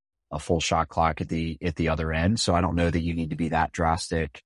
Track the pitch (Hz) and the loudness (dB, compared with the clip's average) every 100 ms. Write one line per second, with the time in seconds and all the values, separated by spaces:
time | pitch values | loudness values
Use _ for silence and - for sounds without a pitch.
0 | _ _ - 76 - 85 - 82 80 - | _ _ -10 -6 0 0 2 0 0 2
1 | 80 78 80 82 82 78 87 82 80 78 | 2 0 -4 -4 -4 -4 -4 -2 0 0
2 | 80 80 87 113 - 87 90 85 85 85 | -2 2 2 2 2 2 2 2 2 2
3 | 82 85 80 78 82 80 80 - 82 85 | 0 -2 -4 -2 0 0 0 0 0 0
4 | - 82 78 - | -2 -4 -4 -8